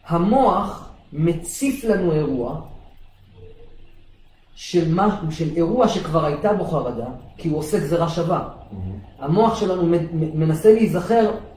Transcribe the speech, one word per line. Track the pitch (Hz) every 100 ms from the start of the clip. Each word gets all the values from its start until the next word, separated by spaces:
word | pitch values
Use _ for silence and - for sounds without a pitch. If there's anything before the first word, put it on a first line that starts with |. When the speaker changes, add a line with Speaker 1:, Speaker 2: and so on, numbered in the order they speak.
| -
Speaker 1:
המוח | 170 190 262 254 202 196 - - - -
מציף | 147 165 160 - - 269 -
לנו | 220 190 175
אירוע | 156 139 131 120 156 - - - - - - - - - - - - - - - - - _ _
של | - - 175 160
מה, | 170 208 196 160
של | - 156 165
אירוע | 165 240 214
שכבר | 180 156 160
הייתה | 151 143 202
בו | 202
חרדה, | 170 151 120 113 120 - - -
כי | 165
הוא | 151
עושה | - 196
גזרה | 147 165 165
שווה. | 175 156 - - - -
Speaker 2:
מהמם. | 98 92 98 - -
Speaker 1:
המוח | 143 185 226 -
שלנו | 190 180
מ-, | 170
מ-, | 170 160 165 156 156
מנסה | 160 156 214
להיזכר | 226 202 165 - 233 214 - -